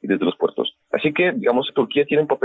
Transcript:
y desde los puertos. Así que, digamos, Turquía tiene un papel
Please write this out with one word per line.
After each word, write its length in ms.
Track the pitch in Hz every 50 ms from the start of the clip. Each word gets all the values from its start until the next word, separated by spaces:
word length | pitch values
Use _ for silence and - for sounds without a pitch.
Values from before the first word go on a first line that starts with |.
y 40 | -
desde 200 | 101 95 - -
los 100 | 92 -
puertos. 400 | - 175 - - - - - - _ _ _
Así 220 | - - - 156 147
que, 180 | - 180 180
digamos, 400 | - 233 - 120 120 127 - - -
Turquía 300 | 143 120 - - 143 143
tiene 180 | - 151 147
un 60 | 151 143
papel 140 | 139 - 139